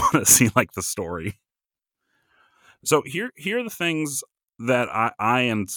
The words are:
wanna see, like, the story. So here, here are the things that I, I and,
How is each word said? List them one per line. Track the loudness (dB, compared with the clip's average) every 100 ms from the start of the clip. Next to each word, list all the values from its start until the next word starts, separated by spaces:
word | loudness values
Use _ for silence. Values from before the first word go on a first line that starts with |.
wanna | 2 2
see, | 4 6 6 2
like, | -2
the | -4
story. | -6 -6 -6 -6 -8 -10 _ _ _ _ _ _ _ _ _ _ _ _ _ _
So | 0 0
here, | 0 -6 -6 -6
here | -4 -4
are |
the | -6
things | -4 -4 -2 -4 -6 -10 _ _ -6
that | 0 0 0
I, | 0 -2 0
I | 0 2
and, | 2 -2 -4